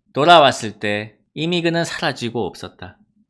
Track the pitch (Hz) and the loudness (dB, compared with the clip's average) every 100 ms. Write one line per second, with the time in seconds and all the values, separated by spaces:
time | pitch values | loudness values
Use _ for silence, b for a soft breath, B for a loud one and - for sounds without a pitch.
0 | _ - 151 170 139 117 110 - 107 104 | _ 0 6 6 6 2 -6 -8 -6 -6
1 | 110 _ _ - 160 175 170 170 165 - | -8 _ _ -8 -4 -2 -2 -2 -4 -6
2 | 165 135 120 117 92 - 90 - 90 - | -6 -6 -6 -6 -6 -8 -16 -18 -20 -20
3 | _ _ _ | _ _ _